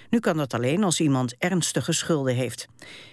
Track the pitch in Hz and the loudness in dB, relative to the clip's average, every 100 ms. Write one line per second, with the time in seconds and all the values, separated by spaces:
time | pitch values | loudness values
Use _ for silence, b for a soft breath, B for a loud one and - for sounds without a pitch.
0 | B 233 220 160 139 117 123 170 196 - | B 0 2 0 0 0 0 2 2 2
1 | 156 131 127 - 180 180 - 147 127 160 | 2 2 0 -2 0 0 0 -2 -2 -2
2 | - 156 131 123 123 - - - B B | 0 0 2 0 -2 -6 -14 -18 B B
3 | B | B